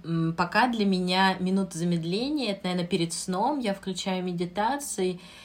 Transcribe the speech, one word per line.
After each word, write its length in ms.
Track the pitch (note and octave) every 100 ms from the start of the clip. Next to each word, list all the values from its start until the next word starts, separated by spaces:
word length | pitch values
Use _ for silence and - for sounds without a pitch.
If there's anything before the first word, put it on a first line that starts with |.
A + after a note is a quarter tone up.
м, 300 | D#3+ E3 E3 E3
пока 320 | E3+ G#3 B3
для 160 | A3+
меня 520 | G3+ F#3 F3+ F#3 F#3+ F3+
минута 380 | F#3 F#3+ F#3 D#3+
замедления — 720 | F3 E3+ E3 G3+ C4+ D4+ A3
это, 120 | G3
наверное, 220 | F#3 F3+ F3
перед 240 | F#3+ E3+
сном 480 | - - F#3 A#3+ D4
я 120 | A3
включаю 520 | G3 F#3+ F#3 G3 F#3
медитации, 960 | F#3 F3 F3 G3+ A3 C#4+ - - F#3 F3+ - -